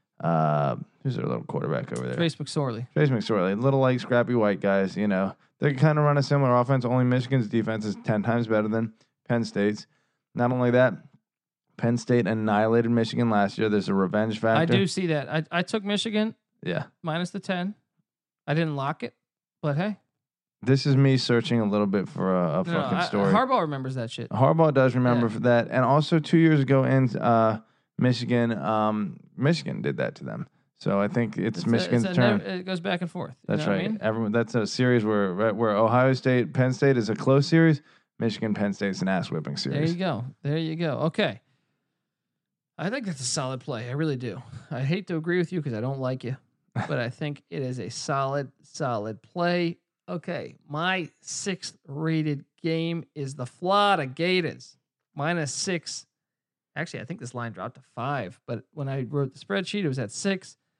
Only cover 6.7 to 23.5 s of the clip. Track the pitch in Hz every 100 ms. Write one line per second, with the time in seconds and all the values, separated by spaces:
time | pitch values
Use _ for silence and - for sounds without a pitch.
6.7 | 135 120 127 123 123 120 131 104 117 104
7.7 | 110 107 98 - 107 113 117 110 110 107
8.7 | 113 113 - _ _ - 120 110 101 101
9.7 | 104 - _ _ _ _ - 123 127 123
10.7 | 123 127 90 - _ _ _ _ _ _
11.7 | - 117 120 - 120 98 113 107 104 110
12.7 | 117 117 117 113 120 120 104 101 - 110
13.7 | 104 95 98 92 107 113 110 113 113 165
14.7 | 190 190 - 180 151 135 156 156 170 -
15.7 | 220 196 202 233 214 220 - _ _ -
16.7 | 151 - _ 165 160 180 196 - 180 185
17.7 | 208 _ _ _ _ _ _ - 151 160
18.7 | 143 139 - 233 _ _ _ _ _ 156
19.7 | 143 202 202 _ _ _ _ _ _ 123
20.7 | 135 147 135 139 131 - 120 113 120 107
21.7 | 104 104 98 90 - 92 92 85 78 85
22.7 | - - 92 101 101 98 202 262